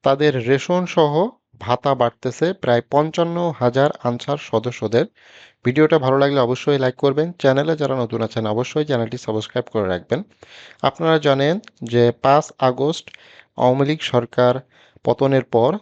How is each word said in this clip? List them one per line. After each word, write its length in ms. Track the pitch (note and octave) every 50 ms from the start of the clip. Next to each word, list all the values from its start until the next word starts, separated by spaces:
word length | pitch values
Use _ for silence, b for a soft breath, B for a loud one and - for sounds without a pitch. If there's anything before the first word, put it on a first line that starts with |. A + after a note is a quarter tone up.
| -
তাদের 440 | C#3 C3+ C#3+ D3+ D3+ C3+ C3 A2
রেশন 380 | A#2+ C3+ C3+ - - F3+ F3+ F3+
সহ 440 | E3+ - F3+ D#3 D3 D3 D#3 F#3+ A#3+ - _ _ _ _ _
ভাতা 360 | - A#2+ B2 - - C#3 C3+
বাড়তেছে। 580 | B2 A#2+ A#2 _ _ - B2+ - - D#3 E3+ F#3+
প্রায় 280 | _ - B2+ A#2+ A#2+ - _
পঞ্চান্ন 600 | - C#3+ D3+ D#3+ D3+ - E3+ E3+ E3+ E3+ F3 E3+ C#3 -
হাজার 300 | B2 B2 A#2 C3+ C#3 D3 - - -
আনসার 340 | B2 A#2+ A#2 - - C#3+
সদস্যদের। 680 | D3+ - - - A2 A2 B2 A#2 - - G#2 G#2+ A#2+ E3+ A3+ b b b b b b b b b b _
ভিডিওটা 340 | B2 C3 D3+ D#3 D3+ E3 D#3
ভালো 180 | C3 C3 C3+
লাগলে 220 | C#3 C#3 C#3+ C#3+ C#3
অবশ্যই 400 | B2 A#2 B2+ - - D3 C#3+ C3+
লাইক 160 | C3 B2+ B2
করবেন। 360 | - - C#3 C#3 D3 D#3 F3
চ্যানেলে 440 | F3 - - C3+ C3 C#3 D3 D#3+ D#3+
যারা 200 | D3+ D3 C3+ C3+
নতুন 260 | C3 A#2+ A2+ B2+ A2+
আছেন 260 | A2 A2 - A#2 G#2+
অবশ্যই 380 | G#2+ G#2+ A2+ B2+ - - D3+ D3+
চ্যানেলটি 320 | D3 C#3 A#2+ A2+ A2 -
সাবস্ক্রাইব 540 | - - - G#2+ G#2+ G#2+ - _ B2+ A#2+ -
করে 160 | - A2 G2+
রাখবেন। 360 | F#2 F2+ F2 E2 _ B2 D#3 G#3 B B B B B B B B B B B
আপনারা 380 | B C#3 - - E3 D#3+ D#3+ D#3
জানেন 400 | D3 D3 C3+ C3+ C#3 D3 F3 G#3+ - - _ _ -
যে 280 | A#2 A#2+ A#2+ A#2+ A#2+ A#2 _
পাঁচ 300 | - C3+ C#3 D3+ D3+ - - -
আগস্ট 500 | C3 C3 B2 B2+ C3+ D3+ E3+ - - - B B B B B B B B B
আওয়ামী 280 | - A#2+ B2+ B2+ C#3 C#3
লীগ 140 | C#3 D#3 D#3+
সরকার 540 | - - - A#2+ A#2 - - - B2 B2 B2+ C3 - b b b b b b b _
পতনের 400 | A#2 B2 - C#3+ C3+ C#3 C3 B2
পর 340 | _ - A2+ A#2 C#3 F#3 G#3